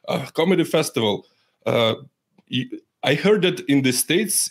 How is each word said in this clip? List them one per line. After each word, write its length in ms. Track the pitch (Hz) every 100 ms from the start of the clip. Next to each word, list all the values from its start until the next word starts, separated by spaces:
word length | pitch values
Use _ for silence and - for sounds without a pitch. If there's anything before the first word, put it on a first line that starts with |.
| -
a 240 | - 131
comedy 320 | - 170 175
festival. 640 | 160 165 151 - 110 95 - _ _ _
Uh, 300 | 113 120 113 - - _ _ _ -
you, 220 | - - - _ _
I 120 | 131
heard 280 | 147 190 214
that 180 | 175 180 -
in 140 | 139
the 100 | 131
States, 560 | 127 - 170 220 - -